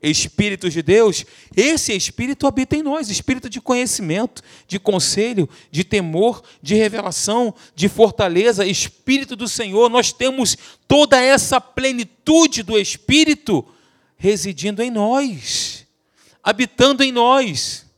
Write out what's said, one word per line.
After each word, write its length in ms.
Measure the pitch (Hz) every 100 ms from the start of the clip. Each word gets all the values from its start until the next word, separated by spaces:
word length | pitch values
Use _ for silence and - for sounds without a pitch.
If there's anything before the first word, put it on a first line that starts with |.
Espírito 680 | 147 156 - - 208 196 180
de 120 | 165
Deus, 440 | 151 202 220 175 - _ - -
esse 380 | 254 311 -
Espírito 540 | 202 - - 240 277 277
habita 280 | 269 262 302
em 60 |
nós, 280 | 302 302 240
Espírito 400 | 185 - 254 254
de 120 | 220
conhecimento, 800 | - 247 247 - 180 170 233 - - - _
de 120 | 196
conselho, 680 | - 190 - - 220 220 151 - _
de 140 | 139
temor, 600 | 190 208 175 160 220 233 _ _
de 120 | 139
revelação, 800 | 208 220 214 196 160 - 220 240 - - -
de 120 | 185
fortaleza, 800 | - 220 - 196 175 220 202 196
Espírito 680 | 190 - _ - 269 269 247
do 120 | 226
Senhor. 420 | - 220 196 240
Nós 220 | 240 240
temos 460 | - 254 262 247 - - - _
toda 340 | 285 294 269
essa 400 | 254 269 - 254
plenitude 1040 | - - 262 254 220 _ - 320 320 302
do 160 | 202 220
Espírito 880 | 196 - - 277 311 294 - 170 - _ _ _ _ _
residindo 640 | 185 208 185 160 180 202
em 80 | 240
nós, 960 | 226 208 262 277 170 110 - - - _ _ _ _ _ _
habitando 600 | - 208 247 - 254 269
em 80 | 269
nós. 720 | 240 233 269 247 143 - - _